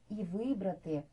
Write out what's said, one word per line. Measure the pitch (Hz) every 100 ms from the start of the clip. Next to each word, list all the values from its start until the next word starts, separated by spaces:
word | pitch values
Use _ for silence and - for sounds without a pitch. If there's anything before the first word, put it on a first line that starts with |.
| -
і | 208
вибрати, | 180 190 247 220 185 170 165 151 -